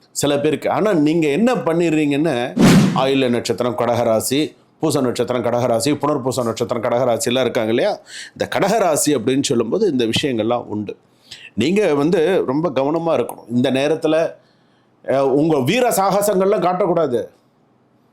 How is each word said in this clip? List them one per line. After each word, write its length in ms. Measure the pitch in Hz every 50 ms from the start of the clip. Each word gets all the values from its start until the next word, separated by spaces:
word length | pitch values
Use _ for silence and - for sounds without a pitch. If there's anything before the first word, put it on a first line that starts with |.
| _ _
சில 280 | - - 143 143 143 143
பேருக்கு. 300 | 143 156 139 117 - 95
ஆனா 240 | 110 143 190 214 196
நீங்க 340 | 156 147 151 160 170 156
என்ன 260 | 147 139 170 233 254 247
பண்ணிடுறீங்கன்னா, 1000 | 180 165 165 160 170 175 165 156 156 151 143 143 139 160 165 135 120 123 143 180 - - - - - - - -
ஆயில்ய 340 | 127 135 135 139 135 131 123
நட்சத்திரம் 480 | 120 113 - - 113 - 123 123 113
கடகராசி, 800 | - 120 120 117 117 117 117 110 110 104 - 131 147 156 175 - _ _ _ _ -
பூச 220 | 156 160 131 147
நட்சத்திரம் 420 | 131 120 - - 120 - 123 123 117
கடகராசி, 540 | 120 120 120 123 120 117 110 - 147 147
புனர்பூச 460 | 147 - 147 151 143 120 131 113 131 117
நட்சத்திரம் 400 | 113 107 - 120 110 123 117 110
கடகராசிலாம் 580 | 123 120 123 131 120 113 110 - 120 120 131
இருக்காங்க 280 | 123 117 - 127 110 110
இல்லையா? 300 | 117 131 175 208 - - - - - - - - - -
இந்த 100 | 101 - -
கடகராசி 540 | 131 185 185 220 226 196 170 147 139 - 151
அப்படின்னு 340 | 147 123 104 127 135 139 131
சொல்லும்போது 480 | - 127 117 113 110 139 196 220 185
இந்த 140 | 139 123 117
விஷயங்கள்லாம் 580 | 110 117 - - 139 123 110 107 113 120 120 -
உண்டு. 320 | - 104 107 104 95 - _ _ _ _ _ _ - - - - - -
நீங்க 420 | 95 117 160 196 214 208 165 147
வந்து 480 | 143 143 170 202 175 151 175 190 143 85
ரொம்ப 240 | 110 127 151 165 170
கவனமா 500 | 127 131 135 143 160 165 165 165 151 123
இருக்கணும். 300 | 117 - - - - -
இந்த 220 | 120 123 127 135
நேரத்துல, 600 | 127 131 139 151 160 156 - 156 156 160 165 - - - _ _ _ _ _ _ _ _ _ _ _ _ -
அஹ், 160 | - 127 139
உங்க 400 | 135 101 123 143 156 165 151 139
வீர 300 | 123 139 214 254 247 233
சாகசங்கள்லாம் 720 | - 190 190 196 180 202 202 208 196 185 190 196 214 196
காட்டக்கூடாது. 640 | - 180 180 180 208 170 185 170 160 135 120 110 92 - _ _ _ _ _ _ _ _ _ _ _ _ _ _ _ _